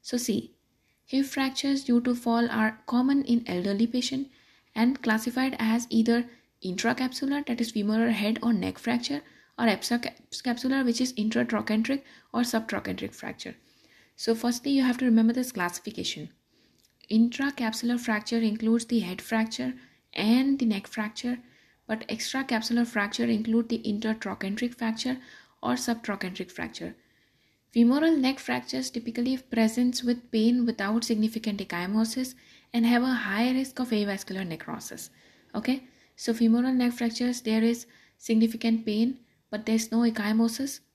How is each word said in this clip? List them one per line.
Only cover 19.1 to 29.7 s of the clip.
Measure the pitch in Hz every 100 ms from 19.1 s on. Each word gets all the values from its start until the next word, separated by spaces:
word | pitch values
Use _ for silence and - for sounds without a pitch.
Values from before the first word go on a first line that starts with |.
| 185
fracture | - 226 220 - 254 254 - _ _
and | - 208 247 269 269
the | 233
neck | 196 -
fracture, | - 214 - 247 247 - _ _ _ -
but | 220 -
extracapsular | 226 - 262 262 226 226 240 240
fracture | 214 208 226 233
include | 214 220 226 233
the | 226
intertrochanteric | 220 208 220 220 196 190 196 208 247 -
fracture | 226 220 254 254 - - _ _
or | -
subtrochanteric | 247 - 233 - 196 185 185 180
fracture. | - 170 - 165 - _ _ _ _ _ _ _
Femoral | 233 233 277 320 311
neck | 254 269
fractures | - 247 240 262 254
typically | 240 233 233 240 262
presents | - 226 220